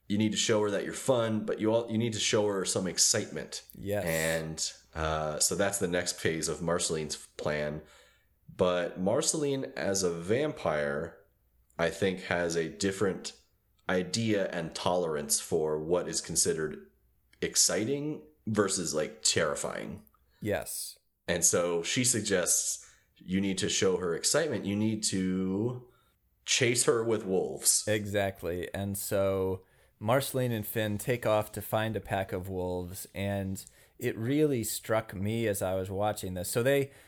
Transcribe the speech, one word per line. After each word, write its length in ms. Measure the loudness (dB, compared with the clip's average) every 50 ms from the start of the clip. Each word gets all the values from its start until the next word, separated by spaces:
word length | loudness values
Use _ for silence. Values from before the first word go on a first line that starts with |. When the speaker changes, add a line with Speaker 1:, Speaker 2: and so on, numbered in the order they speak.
| _ -2
Speaker 1:
you 80 | 0
need 160 | 2 2 2 2
to 40 |
show 240 | 0 2 2 2 2
her 80 | 2 2
that 140 | 0 -2 -4
you're 100 | -4 -6
fun, 520 | -4 0 2 2 2 2 0 0 -2 -2
but 140 | -2 -2 0
you 140 | 2 4 4
all, 160 | 2 2 0
you 80 | 0
need 160 | 0 0 0 0
to 60 | 0
show 260 | 0 2 2 4 2
her 200 | 2 0 0 0
some 220 | 0 0 0 -2
excitement. 760 | -2 0 2 2 4 4 2 0 -2 -6 -8 -8 -8 -12 -14 -14 -16 -16
Speaker 2:
Yes. 300 | -10 -4 -2 -2 0 0
Speaker 1:
And, 680 | 2 2 2 2 2 2 0 -2 -4 -6 -4 -6 -6 -6 -12 -18 _ -6
uh, 460 | -2 -2 0 0 0 -2 -2 0 0
so 160 | 0 0 2
that's 240 | 2 2 2 2 0
the 80 | 0
next 320 | 0 0 0 0 -2 -4 -2
phase 300 | -2 -2 0 0 -2 -4
of 120 | -4 -2
Marceline's 540 | 0 0 0 0 0 0 -2 -2 -4 -4 -8 -10 -12 -16 -12
plan. 440 | -6 -4 -2 -2 -2 -2 -4 -6 -8 -12 -16 -20 -20 -20 _ _ _ _ _ _ _ _ -8 0
But 440 | 2 2 4 4 2 0 -2 -4 -2
Marceline 720 | 0 2 2 2 2 2 0 0 0 0 0 -2 -4 -6 -6
as 260 | -4 -2 0 0 0 0
a 80 | 0
vampire, 1040 | -2 -2 -2 0 0 0 0 -2 -4 -2 -2 0 0 0 0 0 -2 -2 -4 -6 -10 -16 -20 _ _ _ _ _ _ _ _ _ _ 0
I 100 | 0 0
think, 340 | 0 0 0 0 0 -2 -2
has 300 | -2 0 0 2 0 0
a 120 | 0 -2
different 640 | -2 -2 0 0 0 2 2 0 0 0 -2 -8 -14 -14 -16 _ _ _ _ _ _ _ _ -2 0
idea 600 | 0 0 0 0 -2 0 2 2 2 2 0 -2
and 240 | -2 -4 -6 -6 -6
tolerance 640 | -2 0 2 2 4 2 2 0 -2 0 0 -2 -2
for 400 | 0 0 0 2 2 2 0 0
what 280 | 2 2 2 2 2
is 140 | 0 -4 -4
considered 560 | -4 -2 0 0 2 2 2 0 -2 -4 -4 -8 -14 -20 _ _ _ _ _ _ _ _ _ -4
exciting 800 | -4 -2 2 2 2 4 4 2 2 0 0 -2 -2 -4 -6 -6 -10 -18 _ _ -4
versus, 460 | 0 2 4 4 2 2 -2 -2 -2 -2
like, 300 | -2 -2 -2 -4 -2 -2
terrifying. 760 | 0 2 2 2 2 0 -2 -4 -6 -6 -6 -8 -8 -10 -12 -14 _ _ _ _ _ _ -6
Speaker 2:
Yes. 560 | -2 -2 -2 -2 -2 -4 -8 -8 -8 -10 -12 -18 _ _ _ _ -4
Speaker 1:
And 180 | -2 0 2 2
so 380 | 4 4 4 2 2 0 0 0
she 200 | 0 0 2 2
suggests 840 | 2 2 2 2 2 2 2 2 2 2 0 0 -2 -6 -6 -10 -18 -20 _ _ _ _
you 220 | -14 -6 -2 0 0
need 180 | 2 0 0 0
to 100 | -2 -2
show 280 | 0 2 2 2 2
her 160 | 2 0 -2 -2
excitement. 520 | 0 0 2 2 2 2 0 -2 -2 -2
You 100 | 0 0
need 280 | 2 2 0 0 0 -2
to 800 | -2 0 0 0 0 0 0 0 0 0 0 0 -2 -4 -6 -12 -18 _ _ _ _ _ _ _ _ _ _ -4
chase 380 | 0 2 2 4 4 4 4 4
her 200 | 4 4 2 2
with 220 | 2 0 0 0
wolves. 600 | 2 2 2 2 0 -4 -2 0 2 2 2 2
Speaker 2:
Exactly. 800 | 2 0 0 0 0 0 2 2 0 -2 -4 -6 -4 -4 -4 -4 -6 -4
And 240 | -4 -4 -4 -4
so 640 | -4 -4 -2 0 2 2 2 2 2 0 0 -2 -4 -8 _ _ _ _ _ _ -6
Marceline 520 | 0 2 2 2 2 0 0 0 0 0
and 160 | 0 -2 -2
Finn 300 | -2 -2 0 0 0 -2
take 280 | -2 0 -2 -2 0 2
off 260 | 2 4 4 2 0 -6
to 80 | -10
find 340 | -6 -2 0 0 0 0 -2
a 60 | -4
pack 320 | -4 -2 -2 -2 -2 -2 -4
of 160 | -6 -6 -4
wolves, 580 | -4 -2 -2 -2 -2 -4 -4 -6 -8 -12 -12 -10 -6
and 480 | -4 -2 0 0 0 -2 -2 -4 -6 -10 -16 -20 -20 -20 _ _
it 200 | -6 -4 -4 -2
really 460 | -2 -2 0 2 4 4 4 2 0 0
struck 500 | -2 -4 -6 -2 0 0 0 0 -2 -6
me 320 | -4 -2 -2 0 2 2
as 140 | 2 2 2
I 140 | 0 0 0
was 140 | 0 -2 -2
watching 440 | -2 -2 0 0 -2 -2 -6 -6 -6
this. 160 | -4 -4 -2
So 120 | 0 2
they, 300 | 4 4 4 2 2 -2 -6 -20 -20